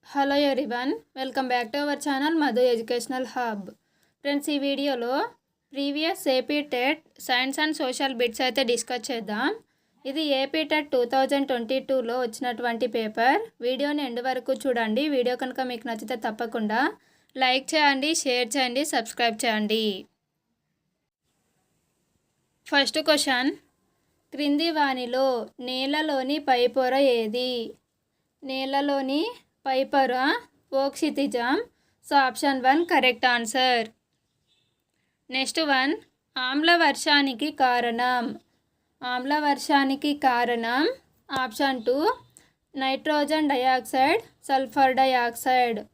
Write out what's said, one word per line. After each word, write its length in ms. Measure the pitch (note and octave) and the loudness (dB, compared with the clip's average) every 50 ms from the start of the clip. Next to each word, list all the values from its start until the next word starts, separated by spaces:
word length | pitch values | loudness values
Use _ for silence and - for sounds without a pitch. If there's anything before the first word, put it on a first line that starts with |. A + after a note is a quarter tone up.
| _ - - | _ -8 -2
Hello 220 | C#4+ C#4 C#4 C#4 C#4+ D4 C#4+ | -2 0 2 2 2 2 2
everyone, 420 | C4+ A#3+ D4 A3+ A#3 A#3+ B3 C4+ F4+ A#4 - _ _ C4+ | 2 0 -2 -4 -4 -4 -2 -2 -4 -4 -6 _ _ -8
welcome 280 | C4 C4+ B3+ C4+ C4+ B3+ | -8 -6 -4 -4 -2 0
back 160 | B3 B3 A#3+ A3+ A3+ | 0 -2 -2 -2 -4
to 40 | C#4+ D4 | -4 -2
our 120 | D4 C#4+ C#4 C#4+ | -2 -4 -4 -2
channel 300 | D4 C#4 C4+ C#4 D4+ E4 E4 | -2 -2 0 0 0 0 2
మధు 220 | D4 C4+ A3+ A#3 B3 B3+ | 0 2 2 2 2 4
ఎడ్యుకేషనల్ 540 | A#3+ A3+ A#3 A3 A#3+ A#3+ A#3+ - C4 B3+ C4 A#3+ | 2 0 -2 -4 -4 -4 -4 -6 -6 -6 -6 -6
హబ్. 320 | - C4 B3 A#3 G#3+ G3+ F#3+ F3 - _ _ _ _ _ _ _ _ _ | -4 -4 -4 -4 -4 -6 -10 -14 -18 _ _ _ _ _ _ _ _ _
ఫ్రెండ్స్, 280 | _ C#4+ C#4+ C#4+ C#4+ - D4 | _ -2 -2 -2 -2 -2 -2
ఈ 20 | C#4+ C4+ | -2 0
వీడియోలో 480 | C#4 C#4 C#4 C#4 C#4+ C4+ B3 A#3 A#3 B3+ C#4+ G4+ A#4+ - _ _ _ _ _ _ _ - | -2 -2 0 0 -2 -2 -2 -2 -2 -2 -2 -2 -4 -6 _ _ _ _ _ _ _ -8
ప్రీవియస్ 480 | C4 C#4 C#4+ C#4+ D4 D#4 E4 G4 - - D4 C4 | -4 -4 -4 -2 -2 -2 -2 -4 -2 -2 0 0
ఏపీ 240 | B3+ C4 - D4 D4 C#4+ D4 - | 0 0 0 -2 -2 -2 -2 -2
టెట్ 280 | B3 B3 C4+ D#4 D#4 _ _ _ - - - | 0 0 0 0 -2 _ _ _ -18 -4 -2
science 300 | B3+ B3 B3+ C4+ C4+ - D4+ | 0 0 0 -2 -2 -2 -2
and 100 | D#4 D#4 - | -2 -2 -2
social 320 | D#4+ B3+ B3+ - D4 C4+ C4 A3+ | -4 -4 -2 -2 -2 -2 0 0
bits 200 | A#3+ A#3+ A3+ - C#4 | -2 -2 0 -2 -2
అయితే 160 | B3+ B3 - C4+ A3+ | -2 0 0 0 0
డిస్కస్ 340 | A#3+ A#3 A#3 - B3+ B3 - - | 0 -2 -2 -4 -6 -8 -6 -6
చేద్దాం. 400 | C4+ A3+ G#3+ F#3 G#3 G#3+ B3 D4+ G#4+ A4+ - _ _ _ _ _ _ _ _ C4 | -6 -6 -6 -6 -4 -2 -2 -2 -2 -4 -10 _ _ _ _ _ _ _ _ -8
ఇది 140 | C4+ D4+ D#4+ D4+ C#4 C4 | -4 -2 0 0 2 0
ఏపీ 200 | C4+ C4+ C#4 D#4+ D#4 D4+ | 0 0 0 -2 0 2
టెట్ 200 | D#4 D4+ D4 D4 - | 0 0 0 0 0
టూ 80 | B3+ A#3+ A#3+ C#4 | 0 0 2 2
థౌజండ్ 360 | C4+ C4+ C4+ C#4+ C#4 C#4 C4+ | 2 2 4 2 0 0 0
ట్వంటీ 260 | C4 A#3+ A#3 A3 C4 C4 C4 - | -2 -4 -2 -2 -2 -4 0 0
టూలో 260 | C4+ C4 A#3+ A3+ A#3 B3+ B3+ | -2 -2 0 -2 -4 -2 -4
వచ్చినటువంటి 640 | A#3+ A3+ - C4+ B3 A#3+ A3 A#3+ A#3+ A#3 A3+ A#3+ B3 A3 A#3+ | -4 -4 -6 -6 -6 -6 -4 -4 -4 -2 -2 -4 -2 -2 -2
పేపర్. 420 | A3 G#3+ G#3+ - A3+ B3+ C#4+ G4+ A4+ A4+ _ _ A#3 | -4 -4 -2 2 2 4 4 2 0 -4 _ _ -4
వీడియోని 380 | A#3+ B3+ B3+ C#4+ C#4+ D4 D4 D4 B3+ | -4 -2 0 -2 -2 -2 -2 -4 -4
ఎండ్ 140 | A#3+ B3 A#3+ C4 | -6 -4 -4 -2
వరకు 240 | C4 B3+ B3 - C4 - - | -4 -4 -2 -4 -4 -2 0
చూడండి. 400 | C#4 B3+ A#3+ A3+ G#3+ G#3+ A#3+ D4 D#4 C#4+ | -2 0 0 0 0 0 0 0 0 2
వీడియో 200 | C4 B3 B3 B3 B3 C4+ | 2 2 0 0 -2 -4
కనుక 160 | B3+ B3+ - C4 B3+ | -8 -4 -4 -4 -4
మీకు 160 | B3 A#3 - A#3+ | -6 -8 -8 -8
నచ్చితే 280 | A3+ A3 - G#3+ B3+ A#3+ - A#3+ | -8 -8 -6 -8 -8 -6 -4 -6
తప్పకుండా 540 | G#3+ G#3+ A#3+ A3+ A3 B3+ A3 G#3 G#3+ A3+ C4+ E4 G#4+ - _ _ _ _ _ _ _ C4 C4 | -4 -4 -6 -6 -4 -4 -2 0 0 0 0 0 -2 -6 _ _ _ _ _ _ _ 0 2
లైక్ 220 | B3+ B3+ C4 C4 - - | 2 2 0 -2 -2 0
చేయండి, 380 | D#4 D4+ C#4+ C#4 C4+ C4 D4+ D#4+ D#4+ - | 2 4 4 2 2 0 0 -2 0 0
షేర్ 240 | C#4 B3 B3 B3 A3+ G#3+ | 0 0 0 -2 -2 0
చేయండి, 280 | C#4+ C4 B3 A#3+ B3+ D4 D4 - | -2 0 0 0 -2 -2 0 0
సబ్స్క్రైబ్ 480 | C4 A3+ A3 - - A#3+ A#3 A3+ A3 - | -2 -2 -4 -2 0 0 0 0 0 0
చేయండి. 420 | A#3+ A3 G#3+ G#3+ G#3 A3 A3 A3 G#3+ G3 F#3 - _ _ _ _ _ _ _ _ _ _ _ _ _ _ _ _ _ _ _ _ _ _ _ _ _ _ _ _ _ _ _ _ _ _ _ _ _ _ _ _ _ _ _ _ _ _ _ _ _ _ _ _ - | 0 0 0 0 0 0 2 2 0 -2 -4 -10 _ _ _ _ _ _ _ _ _ _ _ _ _ _ _ _ _ _ _ _ _ _ _ _ _ _ _ _ _ _ _ _ _ _ _ _ _ _ _ _ _ _ _ _ _ _ _ _ _ _ _ _ 0
ఫస్ట్ 280 | - C#4+ C#4 - - D#4 D#4 D#4+ | 2 2 2 2 0 -2 2 2
క్వశ్చన్, 420 | D#4 D4 D4 D4 C4 B3 B3+ C#4 G4 - _ _ _ _ _ _ _ _ _ _ _ _ _ _ - | 2 2 2 0 0 0 0 -2 -2 -4 _ _ _ _ _ _ _ _ _ _ _ _ _ _ -8
క్రింది 340 | C4 D4 C#4+ C#4+ D4 E4 E4+ D#4+ D#4 | -4 0 0 2 2 2 0 2 2
వానిలో 500 | D4 C#4 C4 B3+ B3 A#3+ A#3+ B3+ C4+ C4+ B3+ A#3+ G#3+ - _ _ B3 B3 | 0 0 0 -2 -4 -4 0 0 2 2 0 0 -4 -8 _ _ -8 -6
నేలలోని 680 | B3+ B3+ C4 C#4 C#4+ D4+ D#4 D#4 C#4+ C4+ C4 C4 D4 D#4 D4 - | -4 -4 -2 -2 -2 -2 0 0 0 -2 0 -2 -2 -4 2 2
పైపొర 420 | B3+ B3 A#3+ B3 A#3+ C4+ B3+ B3+ B3 C4+ C#4+ C4+ A#3+ A#3 | 2 4 4 2 2 2 0 2 2 4 4 4 4 2
ఏది? 340 | A3+ G#3+ G#3+ B3 B3+ B3+ B3+ A#3+ A3+ - - _ _ _ _ _ _ _ _ _ _ _ _ _ - C4+ | 0 -2 -2 -4 -4 -2 -4 -4 -6 -8 -12 _ _ _ _ _ _ _ _ _ _ _ _ _ -12 -8
నేలలోని 720 | C4 C4 C4 C4+ C4+ C#4 C#4 C#4+ C#4 C#4 C4+ C4 C4+ D4 E4+ A4+ B4 - _ _ _ _ _ C#4 | -6 -6 -4 -2 -2 -2 0 0 0 -2 -2 -2 -2 -2 -2 -2 -6 -10 _ _ _ _ _ -2
పైపొర 460 | C4 C4 C4+ C4+ - C#4 C4+ C4 B3 B3+ C4 C#4+ A4 A#4+ A#4 _ _ _ _ _ - C4+ | 0 0 0 0 2 2 2 2 2 0 2 0 0 0 -4 _ _ _ _ _ -2 0
ఓక్షితిజం. 800 | C4+ C#4 C#4 - - D4+ - - C#4 C#4 G#3+ B3 A#3 A#3+ C#4 F#4+ A#4+ - _ _ _ _ _ _ _ - | 0 0 -2 0 -2 -2 0 0 -2 -2 -2 -2 0 0 0 0 -2 -6 _ _ _ _ _ _ _ 0
So, 60 | D#4 C#4+ C4+ B3+ | 2 4 4 4
ఆప్షన్ 300 | A#3+ - - C#4+ C4+ C4 B3 | 0 0 0 0 0 2 4
వన్ 160 | B3+ C4+ D#4+ F4 E4+ | 4 4 4 4 2
కరెక్ట్ 380 | F#4 C#4+ B3+ B3+ B3 - - B3+ A#3+ | 2 4 4 4 2 4 2 2 2
ఆన్సర్. 520 | A#3+ A#3 A3 - C4+ B3+ B3+ B3 A#3+ A3+ A3 _ _ _ _ _ _ _ _ _ _ _ _ _ _ _ _ _ _ _ _ _ _ _ _ _ _ _ _ B3+ | 2 -2 -2 0 2 2 4 2 2 0 -4 _ _ _ _ _ _ _ _ _ _ _ _ _ _ _ _ _ _ _ _ _ _ _ _ _ _ _ _ -4
నెక్స్ట్ 260 | C4 C4 C4 - - D#4+ D4 | -4 -2 -2 0 -2 2 2
వన్, 240 | C#4 C4 B3+ C#4 D#4+ A4+ - _ _ _ _ _ _ C4 B3+ B3+ | 2 2 2 2 0 -2 -6 _ _ _ _ _ _ -6 -4 -2
ఆమ్ల 240 | C4+ D4 D4+ E4 F4 E4+ | -2 2 4 4 6 6
వర్షానికి 680 | E4+ D4 C#4 C#4 - D#4+ D4 C#4+ C#4 C4+ C4 G#3+ C#4 D4+ D4+ - | 6 4 2 2 2 4 4 4 4 2 -2 -2 -4 -6 0 2
కారణం. 640 | C4+ B3+ B3 B3 A#3+ A#3+ A#3 A#3 B3 B3 B3+ B3 A#3 C4 - - _ _ _ _ _ _ _ _ _ _ _ _ - B3 | 2 4 4 2 0 0 0 0 0 0 0 0 -2 -4 -8 -10 _ _ _ _ _ _ _ _ _ _ _ _ -8 -6
ఆమ్ల 260 | B3 B3 B3+ C4+ D4 D4+ D4+ | -6 -4 -2 -2 -2 0 2
వర్షానికి 640 | D4 C#4+ C#4 - - D#4 C#4 C4+ C4+ C4+ C#4 - D4 C#4+ D4 - | 0 0 0 0 2 2 4 4 2 -2 -2 -2 -2 -2 2 2
కారణం 580 | C4 B3 A#3+ A#3+ A#3+ A#3+ A#3 A#3 A3+ A#3+ B3+ D4+ G#4 C5 C5 _ _ _ _ _ _ C#4 C4 B3+ | 2 2 2 0 0 0 -2 -2 -2 0 0 0 0 -2 -4 _ _ _ _ _ _ -4 -4 -4
ఆప్షన్ 360 | B3+ - - C#4+ C4+ C4 B3+ A3 A#3 | -4 -2 0 0 0 0 0 0 0
టూ 80 | B3 C#4 D#4 G#4 B4+ B4+ - _ _ - _ _ _ _ _ _ _ C#4 C4 | 0 2 2 0 0 -2 -8 _ _ -20 _ _ _ _ _ _ _ -4 -2
నైట్రోజన్ 680 | C4 C4+ C4+ C4+ D#4 D4+ D4 D4 C#4+ D#4 D#4 D#4 C#4+ C#4 | -2 -2 -2 -2 0 0 0 2 2 2 0 2 2 2
డయాక్సైడ్, 640 | B3+ B3 C4 C4 B3+ B3 - - C4 C4 C#4+ E4+ A4+ - - _ _ _ - | 2 2 2 2 2 0 -2 2 2 4 4 4 2 -2 -6 _ _ _ 0
సల్ఫర్ 480 | C#4 C4 C4+ B3 - D4 C4+ C4 C4 B3 | 0 0 0 0 2 4 4 4 6 4
డయాక్సైడ్. 800 | C4 C4+ C4 B3 A#3+ A#3+ A#3 A#3 - C4 B3+ B3+ B3 A#3+ A#3 G#3 G#3+ - | 4 4 4 2 2 0 -4 -4 0 2 4 4 4 2 0 -4 -6 -12